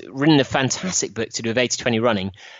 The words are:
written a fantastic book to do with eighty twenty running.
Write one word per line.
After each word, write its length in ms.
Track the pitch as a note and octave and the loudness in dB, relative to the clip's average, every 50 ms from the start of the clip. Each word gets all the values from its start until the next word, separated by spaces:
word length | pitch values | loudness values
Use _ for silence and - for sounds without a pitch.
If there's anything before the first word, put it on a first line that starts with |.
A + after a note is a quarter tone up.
| - - | -12 -12
written 320 | G#2+ C3+ C#3+ D3 D#3 C#3 | -4 2 4 6 6 6
a 40 | B2+ | 4
fantastic 680 | - - D3 C3 B2 - - - F#3 E3+ - - - G#2 | 2 0 0 0 0 -2 -4 -6 -4 -4 -4 -4 -4 -6
book 160 | A2+ A2 - | -6 -6 -6
to 120 | - - | -6 -6
do 80 | A#2 A2+ | -6 -2
with 80 | A2 B2 | 0 0
eighty 220 | B2+ A#2 - - | 0 0 -2 -2
twenty 200 | - B2+ A#2 A2 | -2 0 0 2
running. 320 | A2+ B2 A2 G2 F#2 F#2+ F2+ - - - - | 2 2 0 0 -2 -6 -10 -12 -20 -20 -20